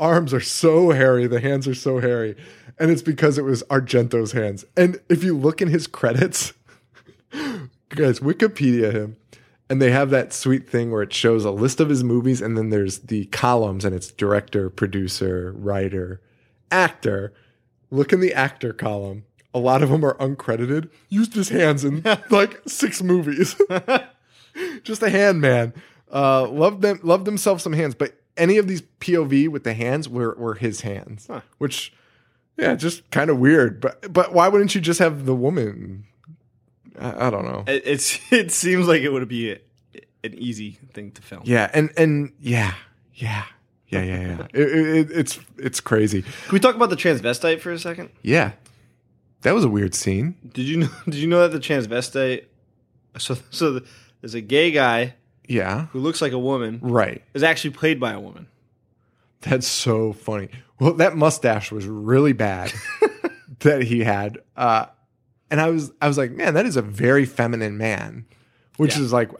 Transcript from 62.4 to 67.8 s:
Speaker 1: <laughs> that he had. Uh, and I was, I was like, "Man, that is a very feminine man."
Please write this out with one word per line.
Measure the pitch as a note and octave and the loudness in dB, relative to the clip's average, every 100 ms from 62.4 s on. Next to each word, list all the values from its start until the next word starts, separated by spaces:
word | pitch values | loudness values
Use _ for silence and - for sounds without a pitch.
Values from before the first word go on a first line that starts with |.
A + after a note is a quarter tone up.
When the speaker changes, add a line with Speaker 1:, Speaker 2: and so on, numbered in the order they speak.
| G#2 F#2 G2 G#2+ - - G#4+ - | 0 -2 -6 -8 -10 0 -2 0
Speaker 1:
<laughs> | - - - C3+ | -10 -10 -20 0
that | D3 C#3+ | 2 2
he | A#2+ A#2+ | 0 0
had. | A2 G2+ G#2 A2+ _ - | 0 0 -4 -10 _ -2
Uh, | A#2+ A2+ - _ _ _ _ _ - | 2 2 0 _ _ _ _ _ -4
and | D3+ | 0
I | E3 | 0
was, | E3 C#3+ - | 0 -4 -2
I | D3 | 0
was | C#3 | 2
like, | B2+ | -2
"Man, | - F#3 | -2 0
that | D#3 A#3+ | 2 2
is | C3+ | 0
a | |
very | G#2 G2+ A#2+ C#3 | -4 -2 2 4
feminine | C3 - A#2 A#2 G#2+ | 2 0 -2 -2 -6
man." | G#2 | -4